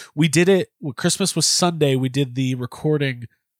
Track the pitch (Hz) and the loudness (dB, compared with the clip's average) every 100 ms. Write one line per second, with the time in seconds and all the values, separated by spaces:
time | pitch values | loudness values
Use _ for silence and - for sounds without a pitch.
0 | - 143 160 147 175 185 151 - 143 - | -8 0 2 4 4 4 2 -8 -10 -4
1 | 175 - 190 165 - - 175 165 143 131 | -2 0 -2 0 0 2 0 2 2 2
2 | 131 135 135 123 131 127 123 - 151 151 | 0 -2 -2 -2 -2 -2 -8 -4 -2 0
3 | 139 120 117 _ _ | -2 -6 -12 _ _